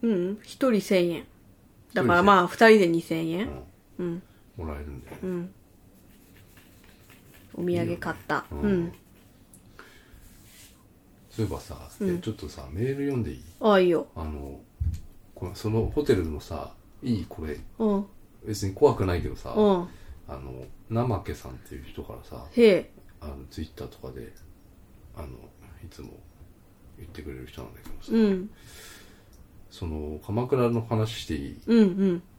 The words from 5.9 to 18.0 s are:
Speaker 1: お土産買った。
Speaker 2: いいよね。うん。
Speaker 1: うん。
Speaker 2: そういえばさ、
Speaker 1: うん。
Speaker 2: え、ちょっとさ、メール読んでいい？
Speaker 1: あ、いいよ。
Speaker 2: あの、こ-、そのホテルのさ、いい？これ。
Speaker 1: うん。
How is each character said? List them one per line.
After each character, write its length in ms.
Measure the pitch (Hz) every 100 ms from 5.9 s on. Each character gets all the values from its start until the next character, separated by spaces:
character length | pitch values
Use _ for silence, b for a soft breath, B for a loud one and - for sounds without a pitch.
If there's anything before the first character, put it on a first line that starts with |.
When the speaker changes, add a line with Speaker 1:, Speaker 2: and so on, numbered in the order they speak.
| - - - - - - - - - - - - - - - - -
Speaker 1:
お 100 | 175
土 100 | 175
産 220 | 170 175
買 160 | -
っ 20 | 156 -
た。 200 | 151 -
Speaker 2:
い 60 | 147
い 20 |
よ 60 |
ね。 60 | 208
う 20 |
ん。 0 |
Speaker 1:
う 120 | 190
ん。 100 | 170 - - - - - - - - b b b b b b - - - - - - _ _ - -
Speaker 2:
そ 120 | -
う 20 | 107
い 40 |
え 20 |
ば 80 | 71
さ、 300 | - - 78 -
Speaker 1:
う 60 | 196
ん。 100 | 175
Speaker 2:
え、 40 |
ち 100 | -
ょ 20 |
っ 40 | 78
と 120 | 76
さ、 180 | - 67
メ 120 | 78
ー 140 | 123 139
ル 80 | 143
読 100 | 135
ん 60 |
で 80 | 101
い 20 |
い？ 100 | 65 - -
Speaker 1:
あ、 200 | 233 196
い 80 | 180
い 20 |
よ。 180 | 165 - -
Speaker 2:
あ 80 |
の、 380 | 80 73 71 71 - - - - - - - -
こ-、 160 | 92 92
そ 140 | 110
の 180 | 110 107
ホ 100 | 127
テ 120 | 147 110
ル 140 | 82
の 100 | 76
さ、 340 | - 76 69 - - -
い 120 | 131 113
い？ 100 | 80
こ 180 | - 78
れ。 140 | 73 - -
Speaker 1:
う 160 | 220
ん。 100 | 202